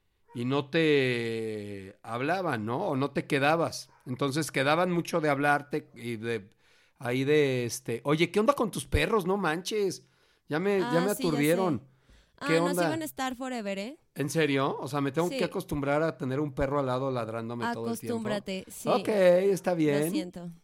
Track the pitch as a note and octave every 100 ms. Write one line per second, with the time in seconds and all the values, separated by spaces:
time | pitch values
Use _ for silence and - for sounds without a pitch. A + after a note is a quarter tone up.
0 | _ _ _ B2 B2 C#3 C3+ E3 D#3+ C#3+
1 | C3 A#2+ A#2 A2+ A2 G#2+ G#2 G2+ F#2+ -
2 | A#2 A#2 C#3 F#3 F3 B2 G#2 B2+ G3 C3+
3 | C#3 E3+ D#3+ C#3+ C#3+ E3 C#3+ - - _
4 | - B2+ C#3+ C3+ C3+ C#3 C3+ D#3+ F3+ E3+
5 | E3 F3 D3+ C#3 D3 D3 C#3 D#3 D3 -
6 | A#2 A2+ A2+ A2+ G2+ _ _ _ _ -
7 | B2 B2+ C3+ D3+ C#3 B2+ A#2+ - - A#2
8 | C#3 D#3 E3+ G3 A3 C#4 A3+ - - D3
9 | E3 A3 E3+ G3+ F3 D#3+ F3+ G#3+ G3 C#3+
10 | - _ _ _ - D3+ F#3+ G3+ D#3 E3
11 | F#3+ G#3 F3+ D3 D3 F3 F#3 C3 - _
12 | _ - _ - C#4 E3 E3+ F3 E3+ E4
13 | D#4 - C4 A#3+ C4 B3 G3+ G3 G#3 D#4
14 | _ - C#3 D#3+ D3+ C#3 C#3 - C#3 C#3+
15 | C#3 C3+ F3 C4 F3 F#3+ - D3 C3+ D3
16 | D#3+ D#3+ C3+ C3 D3+ C3+ C#3 C#3+ C3 B2+
17 | C3+ B2+ A2 A2+ A2+ A#2+ A#3 A#3 A#2 A3+
18 | E3 A#3 G#3+ G#3 G3+ F#3+ - - - G3
19 | F#3+ G#3+ F3+ F3 G3 F3+ F3+ F3 D3+ C#3+
20 | D#3 G3 F3+ F3+ F3 E3